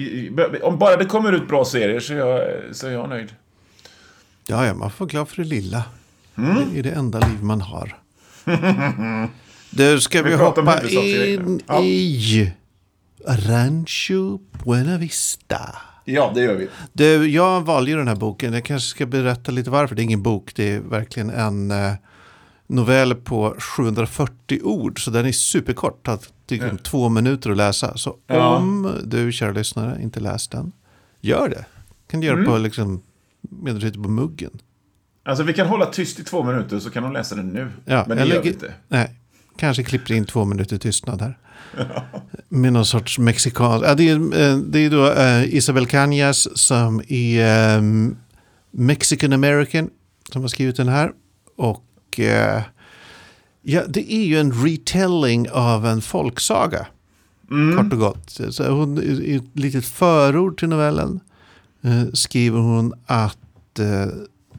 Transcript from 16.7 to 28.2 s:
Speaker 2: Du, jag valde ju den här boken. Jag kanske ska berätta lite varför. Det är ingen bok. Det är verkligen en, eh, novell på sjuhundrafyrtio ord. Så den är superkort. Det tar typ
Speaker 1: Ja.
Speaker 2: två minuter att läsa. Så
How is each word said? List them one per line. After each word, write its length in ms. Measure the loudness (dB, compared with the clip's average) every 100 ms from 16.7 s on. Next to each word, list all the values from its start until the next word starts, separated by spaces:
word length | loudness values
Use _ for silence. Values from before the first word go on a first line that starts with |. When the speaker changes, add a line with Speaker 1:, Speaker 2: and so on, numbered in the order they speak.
| -12 -8
Speaker 2:
Du, 360 | 4 6 6 4
jag 300 | 4 4 2
valde 300 | 0 0 0
ju 60 | 0
den 100 | -2
här 80 |
boken. 380 | -2 -4 -4 -4
Jag 120 | -4
kanske 240 | -4 -4 -6
ska 160 | -6
berätta 460 | -4 -2 -2 -2 -4
lite 180 | -4 0
varför. 260 | 0 0
Det 60 | -2
är 20 |
ingen 200 | -2 0
bok. 280 | 0 -2 -4
Det 160 | -4 -2
är 40 | -2
verkligen 500 | -4 -6 -6 -6 -6
en, 420 | -4 -4 -2 -2
eh, 220 | -2 -2 -4 _ _ -20 -20 _ _ -4
novell 480 | 0 4 4 4
på 400 | 0 -4 -2 -2 -4
sjuhundrafyrtio 1000 | -8 -2 -2 0 -2 -2 -4 -6 -6 -4
ord. 420 | -2 -2 -4 -6
Så 80 | -2
den 140 | 0
är 60 | 0
superkort. 760 | 0 0 0 -2 -4 -4 -6
Det 60 | -6
tar 80 | -6 -8 _ -8
typ 140 | -4
Speaker 1:
Ja. 80 | -4 -6
Speaker 2:
två 260 | -4 0 2
minuter 400 | 2 2 0 -2
att 80 | 0
läsa. 400 | 2 0 -4 -6
Så 180 | -8 -10